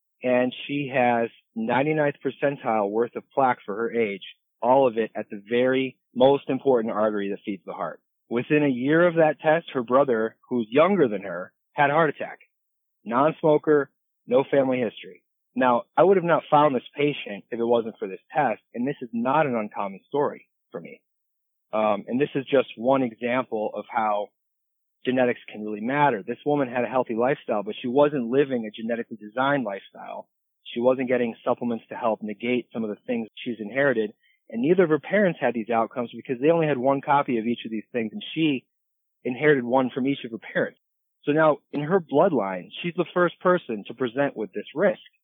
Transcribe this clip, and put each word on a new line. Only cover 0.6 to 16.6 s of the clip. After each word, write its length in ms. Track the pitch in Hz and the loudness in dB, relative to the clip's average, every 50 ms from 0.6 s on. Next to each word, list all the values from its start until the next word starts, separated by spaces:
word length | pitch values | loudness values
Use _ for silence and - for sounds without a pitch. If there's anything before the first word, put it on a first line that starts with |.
| - - | -10 -8
she 240 | 143 143 143 127 131 | -6 -6 -6 -2 0
has 340 | 135 123 123 120 120 117 113 _ _ _ _ - | 2 2 2 2 2 0 -4 _ _ _ _ -8
ninety-ninth 600 | 113 113 117 117 127 143 156 156 156 147 143 143 - - | -6 -2 0 0 0 0 0 0 0 0 0 -2 -2 -6
percentile 640 | 139 123 - 151 139 143 139 - 123 110 107 101 101 | -6 -4 -2 -2 -2 -2 -2 -4 -2 0 0 0 0
worth 280 | 104 113 120 117 - | 0 -2 -2 -2 -4
of 120 | 113 - _ | -12 -12 _
plaque 260 | - 143 139 - 120 - - | -2 0 2 2 0 -2 -6
for 80 | - 98 | -8 -6
her 180 | 107 117 113 | -4 -4 -4
age, 300 | 117 117 113 101 98 92 - - - _ _ _ _ - | 0 -2 -2 -2 -2 -8 -12 -18 -20 _ _ _ _ -4
all 240 | 113 120 131 139 135 | 2 4 4 6 4
of 100 | 123 110 | 4 2
it 140 | 113 110 - - | 0 -4 -4 -4
at 120 | 107 107 - | -10 -10 -10
the 120 | 107 101 101 104 | -12 -16 -8 -2
very 460 | 120 120 127 127 131 131 131 131 - _ _ _ - | 0 2 2 2 2 0 -2 -4 -6 _ _ _ 0
most 340 | 120 127 135 139 139 - - | 4 4 4 4 4 0 -4
important 460 | 135 120 - 135 127 117 110 113 98 | -4 -2 2 2 2 2 2 -2 -2
artery 360 | 104 110 110 107 101 101 98 | 0 0 0 0 -2 -4 -4
that 120 | 101 - - | -6 -6 -6
feeds 200 | 107 98 87 - | -10 -10 -10 -10
the 60 | 98 | -14
heart. 280 | 98 - 87 80 - - _ _ _ _ _ - | -10 -8 -8 -8 -8 -12 _ _ _ _ _ -6
Within 320 | 113 120 120 - 151 147 | -4 -4 -2 2 2 2
a 60 | 147 143 | 2 2
year 360 | 127 120 127 143 156 165 175 175 | 0 0 2 2 4 4 4 4
of 80 | 165 | 4
that 240 | 165 160 156 151 _ | 4 4 2 2 _
test, 300 | - 156 156 170 - - | 2 2 2 2 0 -4
her 100 | - 131 | -6 -6
brother, 540 | 117 113 123 135 143 135 117 110 113 113 - _ _ - | -2 2 4 4 4 4 2 0 0 -2 -4 _ _ -4
who's 200 | 127 123 110 107 | -4 -4 -2 0
younger 380 | 117 143 160 185 202 180 143 113 | 4 4 4 4 4 2 2 2
than 140 | 104 95 | 0 -4
her, 300 | 95 95 87 87 92 - _ _ _ _ | -8 -8 -8 -8 -10 -12 _ _ _ _
had 180 | - 156 143 139 | -2 0 2 2
a 40 | 143 | 4
heart 160 | 160 165 147 | 2 2 2
attack. 280 | - - 107 82 - - _ _ _ _ _ _ _ _ _ _ _ _ - | 0 -4 -10 -12 -12 -18 _ _ _ _ _ _ _ _ _ _ _ _ -10
Non-smoker, 840 | 104 113 127 143 160 147 - - 156 151 151 - 156 151 143 135 - _ _ _ _ _ _ _ - | -2 2 2 2 2 2 0 2 2 2 2 4 4 2 2 2 -2 _ _ _ _ _ _ _ 0
no 160 | 120 131 135 - | 2 2 2 4
family 300 | 151 139 131 131 127 127 | 2 2 2 2 0 -2
history. 440 | 120 101 - - - 90 - - _ _ _ _ _ _ - | -2 -4 -6 -8 -20 -20 -20 -20 _ _ _ _ _ _ -2
Now, 260 | 123 131 127 120 117 - _ - | 2 2 4 4 2 0 _ 2
I 60 | - | 4
would 140 | 160 185 202 | 6 6 6
have 80 | 185 165 | 4 4
not 180 | 170 156 131 - - | 2 2 2 2 4
found 240 | 151 147 | 4 4